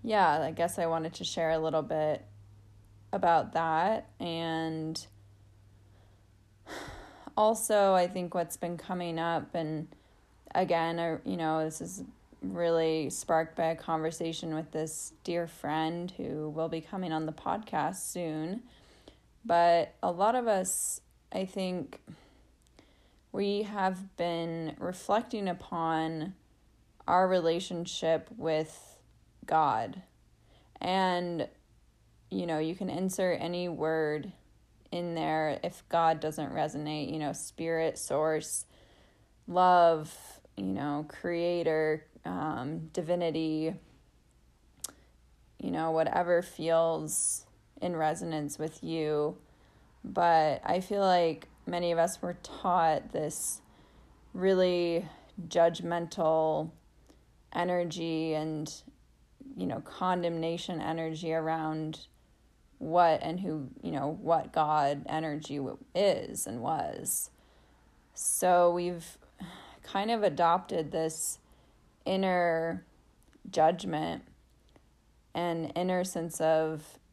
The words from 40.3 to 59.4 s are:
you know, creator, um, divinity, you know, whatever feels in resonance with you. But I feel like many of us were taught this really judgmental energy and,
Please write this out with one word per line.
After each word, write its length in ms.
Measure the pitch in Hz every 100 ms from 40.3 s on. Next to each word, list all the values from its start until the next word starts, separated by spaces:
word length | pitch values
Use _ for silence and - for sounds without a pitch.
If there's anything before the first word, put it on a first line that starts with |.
| - - -
you 160 | 190
know, 340 | 190 143 143 156
creator, 960 | - 175 170 170 175 165 160 156 156 156 -
um, 640 | - 180 156 147 127 165 160
divinity, 840 | - 160 175 175 160 160 156 160 160 - - _ _ _ _ _ _ _ _ - - _ _ _ _ _ _
you 120 | -
know, 200 | 170 160
whatever 520 | 160 160 - 175 175
feels 1040 | 175 - 160 165 165 160 156 - - - - _ _ -
in 140 | 180
resonance 640 | 170 156 165 175 156 147 -
with 240 | 156 -
you. 540 | 165 160 151 151 147 185 - _ - _ _ _
But 600 | - 185 170 165 156 -
I 160 | - 180
feel 220 | 185 202
like 440 | 196 180 170 156 - - -
many 260 | 175 175
of 60 | 165
us 240 | 170 -
were 140 | 175 175
taught 720 | - - 190 180 160 156 -
this 480 | 160 151 - - - - - - - - - -
really 720 | 185 185 190 185 180 175 170 170 - - - 160
judgmental 1200 | 175 165 165 170 170 165 - 160 160 156 156 160 - _ _ - - _ _ _
energy 840 | - 175 180 175 160 165 160 160
and, 380 | 156 156 156 147 - - _ _ _ _ _